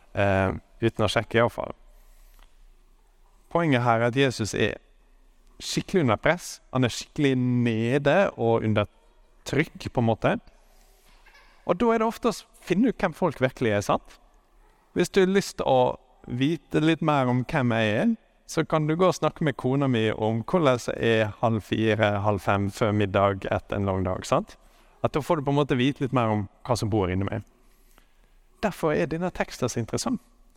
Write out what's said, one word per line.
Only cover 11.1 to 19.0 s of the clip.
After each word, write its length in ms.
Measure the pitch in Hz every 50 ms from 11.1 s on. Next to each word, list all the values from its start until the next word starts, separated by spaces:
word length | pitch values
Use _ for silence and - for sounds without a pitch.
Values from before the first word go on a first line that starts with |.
| _ _ _ - _ - _ - _ _ _
Og 120 | - 175 175
da 100 | 240 233 226
er 80 | 226
det 80 | 220 226
ofte 220 | - - - 240
å 60 | 185 - - _ _ - -
finne 260 | - 185 185 262 247
ut 100 | - -
hvem 140 | - 180 156 -
folk 240 | 190 170 - -
virkelig 320 | 127 131 - - 135 113 104
er, 100 | 101 101
sant? 320 | - - - - - - - _ _ _ _ _ _ _ _ _ _ _ _ _ _ _ -
Hvis 140 | 180 - -
du 80 | 202 185
har 80 | 185
lyst 260 | 190 196 - - - -
til 100 | - -
å 280 | 135 127 123 127 - - _ _ _ _ - -
vite 520 | 123 123 135 147 170 - - _ - 156
litt 200 | 151 160 165 156 165
mer 240 | 156 147 139 131 123
om 140 | 123 127 123 -
hvem 240 | - 151 127 120 113 113
jeg 180 | 113 107 104 120
er, 180 | 180 233 226 - _ _ _ _ _ -
så 140 | - 165 156
kan 220 | - - 156 151 151
du 80 | 160
gå 80 | 170